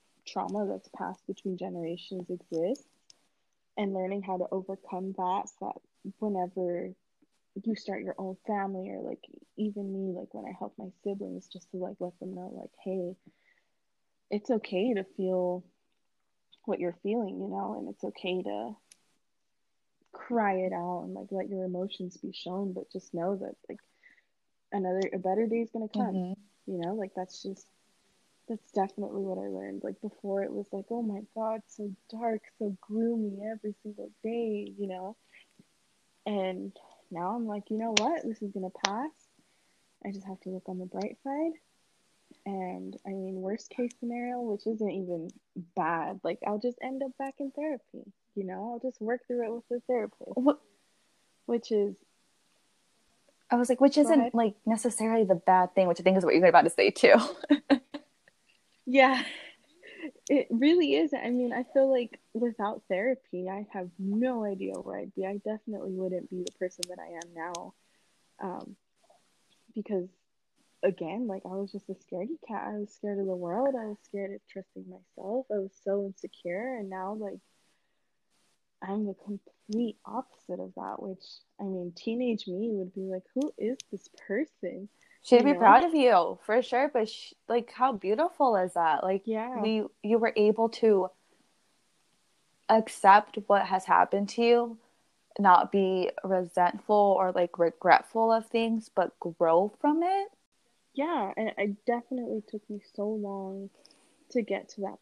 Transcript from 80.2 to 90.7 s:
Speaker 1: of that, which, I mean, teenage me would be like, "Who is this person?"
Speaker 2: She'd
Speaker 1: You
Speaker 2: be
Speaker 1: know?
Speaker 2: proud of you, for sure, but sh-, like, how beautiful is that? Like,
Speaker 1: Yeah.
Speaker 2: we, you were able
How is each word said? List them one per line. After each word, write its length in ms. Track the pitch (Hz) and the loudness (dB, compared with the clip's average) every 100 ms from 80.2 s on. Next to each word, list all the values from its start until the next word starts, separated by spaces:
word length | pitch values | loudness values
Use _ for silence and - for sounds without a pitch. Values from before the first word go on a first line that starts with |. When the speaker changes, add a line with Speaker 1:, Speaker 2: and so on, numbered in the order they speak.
| 262 _ - 196 | -10 _ -12 -10
Speaker 1:
of 140 | 185 - | -10 -10
that, 260 | 95 - | -10 -10
which, 220 | 196 185 - - _ - | -10 -12 -16 -20 _ -12
I 40 | |
mean, 300 | 202 190 175 175 | -8 -6 -8 -8
teenage 520 | - 226 247 220 - | -6 -2 -2 -2 -4
me 240 | 180 226 | -6 -4
would 220 | 208 185 | -4 -6
be 80 | 196 | -8
like, 220 | 190 185 - - | -8 -8 -8 -6
"Who 180 | 294 - | -4 -4
is 200 | 208 269 - | -6 -6 -8
this 160 | 196 - - - | -14 -14 -18 -6
person?" 640 | 202 311 _ 180 170 202 _ _ _ | -4 -4 _ -10 -10 -14 _ _ _
Speaker 2:
She'd 200 | - 247 | 6 8
Speaker 1:
You 0 | |
Speaker 2:
be 100 | 240 | 8
Speaker 1:
know? 60 | 185 | 6
Speaker 2:
proud 240 | 220 226 | 10 10
of 100 | 339 | 10
you, 460 | 320 254 196 170 - | 4 6 6 4 -2
for 180 | - 220 | 0 0
sure, 260 | 247 247 285 | 2 0 0
but 180 | 277 214 | 0 -2
sh-, 240 | - - - - | -4 -16 -16 -2
like, 240 | 240 233 | -2 -2
how 220 | - 254 | 0 0
beautiful 600 | 226 190 214 339 - 269 214 | 0 0 0 0 2 4 4
is 180 | 180 | 2
that? 300 | 175 165 151 | 2 2 2
Like, 220 | 185 196 208 | 2 0 0
Speaker 1:
Yeah. 240 | 220 233 | -4 -4
Speaker 2:
we, 300 | 254 214 220 208 _ | -2 0 0 -2 _
you 160 | 208 226 | 2 2
were 160 | 226 - | 4 4
able 340 | 208 214 226 | 4 4 2